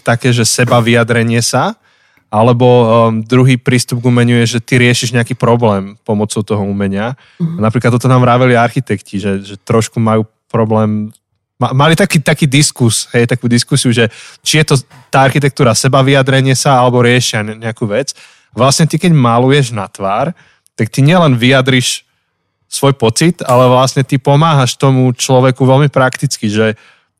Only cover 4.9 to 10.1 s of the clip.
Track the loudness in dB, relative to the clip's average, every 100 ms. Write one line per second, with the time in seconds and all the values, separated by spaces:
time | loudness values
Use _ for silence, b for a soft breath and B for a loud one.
4.9 | 0 -2 -4 -4 -2 0 2 2 0 -4
5.9 | -12 -6 -4 -4 -6 -4 -4 -4 -4 -4
6.9 | -4 -6 -8 b b -6 -2 -2 0 0
7.9 | 0 2 2 2 2 2 2 0 -2 -6
8.9 | -6 -8 -8 -6 -6 -8 -14 -4 -2 -2
9.9 | -2 -2